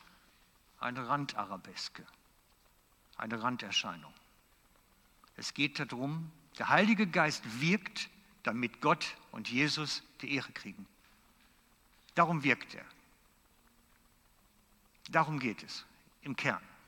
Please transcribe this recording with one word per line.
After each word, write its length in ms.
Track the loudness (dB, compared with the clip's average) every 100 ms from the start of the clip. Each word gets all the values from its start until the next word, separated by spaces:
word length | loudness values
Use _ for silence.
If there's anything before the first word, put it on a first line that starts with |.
| -20 -20 _ _ _ _ _ _
eine 280 | -6 -4 0
Randarabeske, 1000 | 0 0 -6 -6 -8 -10 -10 -10 -12 -18 -20 _ _ _ _ _ _ _ _ _ -10
eine 260 | -6 -2
Randerscheinung. 720 | -2 -2 -2 -2 -2 -8 -14 -20 _ _ _ _ _ _ _ _ _ _ _ -12
Es 180 | -8
geht 240 | 0 0 0
darum, 520 | -6 -4 -4 -4 -8 -12 -18 -6
der 100 | 4
Heilige 380 | 6 6 6 4
Geist 360 | 4 2 0 -6 -2
wirkt, 480 | 2 2 0 -10 -10 -14 -20 -6
damit 400 | -2 0 -2 2
Gott 340 | 4 4 0 -10 -12
und 160 | -10 -2
Jesus 540 | 2 2 2 -2 -6 -8 -12
die 140 | -4
Ehre 180 | -4 -4
kriegen. 340 | -10 -12 -14 -18 _ _ _ _ _ _ _ _ _ _ _ -2
Darum 280 | 2 4 4
wirkt 320 | 4 2 0
er. 100 | -14 -18 -20 _ _ _ _ _ _ _ _ _ _ _ _ _ _ _ _ _ _ _ _ 0
Darum 300 | 2 4 2
geht 240 | -2 -4
es 240 | -8 -14 -14 -20 _ _
im 160 | -8 -2
Kern. 260 | 0 -2 -6 -20